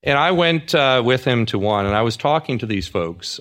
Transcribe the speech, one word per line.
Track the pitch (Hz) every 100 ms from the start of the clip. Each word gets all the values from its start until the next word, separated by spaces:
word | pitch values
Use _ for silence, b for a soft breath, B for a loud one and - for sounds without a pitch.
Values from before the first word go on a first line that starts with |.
And | - 143
I | 160
went, | 180 170 165 151 160
uh, | 135 127
with | 117 127
him | 139 120 110
to | 101
one, | 101 104 98
and | 104
I |
was | 117 113
talking | 143 156 156 120
to | 110
these | 101 85
folks | 98 82 87 - -